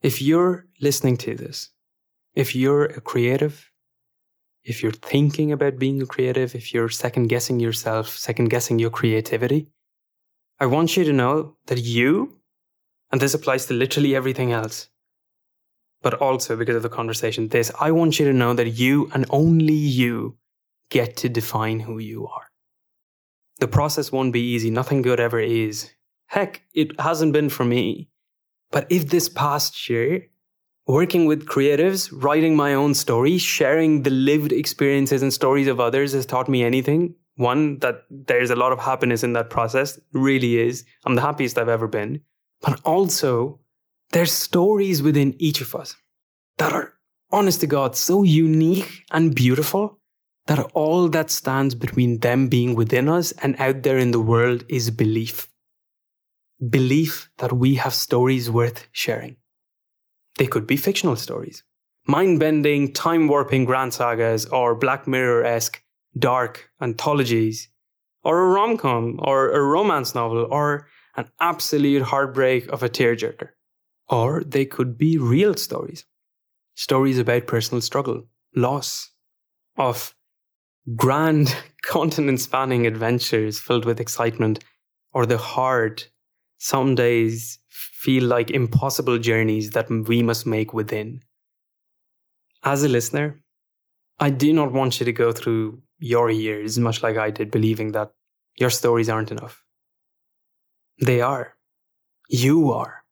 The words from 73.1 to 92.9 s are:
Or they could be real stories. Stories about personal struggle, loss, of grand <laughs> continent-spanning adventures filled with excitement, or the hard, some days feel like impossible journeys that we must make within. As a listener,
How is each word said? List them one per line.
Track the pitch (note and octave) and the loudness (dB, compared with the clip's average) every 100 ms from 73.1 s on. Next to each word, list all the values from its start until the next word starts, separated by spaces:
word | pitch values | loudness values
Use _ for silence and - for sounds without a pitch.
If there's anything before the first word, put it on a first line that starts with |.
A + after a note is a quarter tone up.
| A#2 A2 - - _ _ _ _ _ _ | 0 -4 -8 -16 _ _ _ _ _ _
Or | B2 A#2 D#3 | 0 0 -2
they | D#3+ C#3 C3+ | -2 -2 -2
could | - B2+ A#2 | -2 -4 0
be | D#3 E3 | 0 2
real | B2 B2+ G#3 F3+ | 2 2 2 0
stories. | - - - - - _ _ _ _ _ _ - | -6 -8 -10 -14 -20 _ _ _ _ _ _ -14
Stories | - C3+ C3+ B2+ | -2 2 2 2
about | A#2 A#2+ A#2+ | 2 0 0
personal | A#2 A2 B2 | -4 -2 -4
struggle, | - C#3+ C3+ - - _ _ - | -2 -4 -4 -6 -10 _ _ -2
loss, | B2 C#3 C3 - - _ _ _ _ _ _ - | 0 0 -6 -10 -12 _ _ _ _ _ _ -2
of | C3 A2+ - _ _ _ _ _ _ _ - A2+ | -2 -2 -8 _ _ _ _ _ _ _ -12 0
grand | C3 C#3 D#3+ D#3 C#3+ B2+ - | 2 2 2 4 2 0 -10
<laughs> | _ | _
continent-spanning | - E3+ D#3 D#3 C#3+ C3 - C3 C3 B2 A#2 | -4 0 0 0 0 0 -2 -2 0 2 0
adventures | A2 A2+ A#2+ - A#2 G#2+ G#2 | 0 -2 0 0 -2 -2 -6
filled | - B2 A2+ | -2 0 0
with | A#2 | -4
excitement, | A2+ - A#2 A#2 A2 A2 _ _ _ _ _ | -4 -2 -2 0 -2 -2 _ _ _ _ _
or | C3 A#2 | -2 0
the | A#2+ | 0
hard, | - - C3 B2+ A2 G#2+ - _ _ _ _ _ | -2 -2 0 2 0 -4 -18 _ _ _ _ _
some | - C3+ C3+ B2+ | -2 0 2 2
days | A#2+ A#2 A2+ A2+ - - _ | 2 2 0 -2 -10 -16 _
feel | - - - - C3 | -18 -18 -8 0 2
like | B2 A#2+ A#2 | 2 0 0
impossible | C#3 A#2+ A2+ C3+ - B2+ A#2+ | 0 2 2 0 -2 0 0
journeys | A#2 A2+ A2 G#2+ G#2 | 0 0 0 -2 -2
that | A2+ A2 | -4 -2
we | A2+ A2 A#2 | -4 0 0
must | A#2 A2+ - | 2 0 -2
make | A2 A2 | -2 -2
within. | A2 G#2+ A2+ G#2+ B2+ _ _ _ _ _ _ _ _ _ _ _ _ _ _ | -4 -4 -6 -8 -12 _ _ _ _ _ _ _ _ _ _ _ _ _ _
As | - C#3 | -2 0
a | |
listener, | D3 | 2